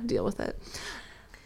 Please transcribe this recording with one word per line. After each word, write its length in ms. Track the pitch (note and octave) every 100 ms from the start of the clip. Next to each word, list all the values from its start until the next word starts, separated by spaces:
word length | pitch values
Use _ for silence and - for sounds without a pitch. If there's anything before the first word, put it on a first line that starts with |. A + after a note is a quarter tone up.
| A#3
deal 180 | - F#3
with 140 | -
it. 180 | - - - - - - - - - -